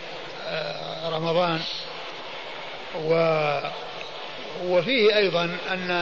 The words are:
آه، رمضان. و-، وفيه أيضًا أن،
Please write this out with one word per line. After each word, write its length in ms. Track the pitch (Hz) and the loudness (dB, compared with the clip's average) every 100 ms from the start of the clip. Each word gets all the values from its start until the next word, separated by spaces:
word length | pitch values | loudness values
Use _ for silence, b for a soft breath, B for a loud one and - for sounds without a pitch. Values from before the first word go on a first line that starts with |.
| - - - - 160 | -10 -10 -10 -10 -6
آه، 640 | 160 160 156 160 160 165 | -4 -4 -6 -8 -6 -2
رمضان. 500 | 160 165 165 180 160 160 - - - - - - - - - - - - 180 | 0 2 4 4 2 -2 -6 -8 -10 -10 -10 -10 -10 -10 -10 -10 -10 -8 -4
و-، 640 | 156 165 165 156 151 143 143 - - - - - - - - - | 2 4 6 4 2 0 -2 -6 -10 -10 -10 -10 -10 -10 -10 -6
وفيه 520 | 180 180 170 269 208 208 | 2 4 4 6 6 6
أيضًا 280 | 196 170 170 180 - | 4 4 2 -2 -4
أن، 200 | 185 180 175 | -2 0 0